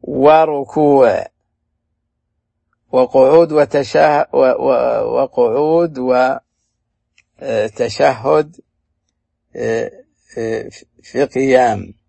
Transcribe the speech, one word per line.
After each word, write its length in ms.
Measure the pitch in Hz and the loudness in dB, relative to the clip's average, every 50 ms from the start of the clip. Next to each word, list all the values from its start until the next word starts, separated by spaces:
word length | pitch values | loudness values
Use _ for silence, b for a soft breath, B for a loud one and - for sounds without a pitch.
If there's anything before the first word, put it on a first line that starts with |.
| - | -10
وركوع، 1200 | - 139 131 135 151 156 160 160 156 151 143 139 - - 156 151 147 143 135 127 117 98 - - - _ _ _ _ _ _ _ _ _ _ _ _ _ _ _ _ _ _ _ _ _ _ _ _ _ _ _ _ _ _ _ _ - | -8 -4 2 4 4 6 6 4 0 -2 -6 -8 -6 -4 0 2 2 4 4 4 2 2 -2 -6 -10 _ _ _ _ _ _ _ _ _ _ _ _ _ _ _ _ _ _ _ _ _ _ _ _ _ _ _ _ _ _ _ _ 0
وقعود 600 | 127 127 123 - 135 131 131 151 165 170 160 151 | 0 0 2 4 2 4 6 6 4 4 4 2
وتشه-، 840 | 151 147 - - 143 139 - - 156 151 151 147 143 147 - - | 0 0 0 0 -4 -4 -2 0 2 2 2 2 0 -2 -2 0
و-، 40 | 139 | 0
و-، 680 | 135 131 123 - 131 135 127 123 123 123 120 113 110 110 117 | 2 2 0 0 0 -2 0 0 0 -2 -2 -2 -4 -4 -2
وقعود 840 | 127 135 127 _ - 123 117 110 135 147 156 160 170 170 170 151 131 | -4 -4 -4 _ -2 -2 0 0 -2 -2 0 0 0 0 -2 -4 -8
و-، 380 | 127 127 127 123 127 131 135 139 _ _ _ _ _ _ _ _ _ _ _ _ _ _ _ _ _ _ _ _ | -4 -2 0 0 0 0 -2 -6 _ _ _ _ _ _ _ _ _ _ _ _ _ _ _ _ _ _ _ _
آه، 260 | - 139 120 110 107 | -10 -6 -4 -2 -4
تشهد، 920 | 113 110 - 123 120 113 - - 143 131 113 110 139 151 156 151 151 170 - _ _ _ _ _ _ _ _ _ _ _ _ _ _ _ _ _ _ _ | -4 _ -6 -6 -6 -2 -2 -2 -2 -2 -2 -2 0 0 0 0 -4 -10 -20 _ _ _ _ _ _ _ _ _ _ _ _ _ _ _ _ _ _ _
آه، 340 | - 113 113 113 113 117 - - - - _ _ _ _ _ - 120 | -10 -6 -6 -4 -4 -6 -8 -12 -18 -20 _ _ _ _ _ -12 -10
آه، 300 | 113 113 113 113 110 110 - - - _ _ _ _ | -8 -8 -8 -8 -10 -12 -18 -20 -20 _ _ _ _
في 220 | - - 120 143 | -10 -4 -4 -4
قيام. 680 | 135 - 131 135 135 131 127 127 120 127 101 92 87 - _ _ | -4 -2 -4 0 2 2 2 2 2 -2 -4 -8 -14 -20 _ _